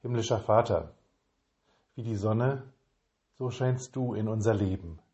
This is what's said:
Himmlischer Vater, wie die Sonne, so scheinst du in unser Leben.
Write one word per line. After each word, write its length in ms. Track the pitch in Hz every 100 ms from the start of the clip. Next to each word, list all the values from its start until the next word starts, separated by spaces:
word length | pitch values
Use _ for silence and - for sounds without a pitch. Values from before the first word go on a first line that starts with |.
Himmlischer 380 | 120 120 110 113
Vater, 540 | - 110 117 87 - - _ _ _ _ _ _ _ _ _
wie 80 | -
die 120 | 113
Sonne, 560 | 104 107 110 127 135 - _ _ _ _ _ _ _
so 120 | 127
scheinst 440 | 104 127 127 - 131
du 160 | 127
in 160 | 104 107
unser 240 | 110 107
Leben. 460 | 104 98 95 82 82 _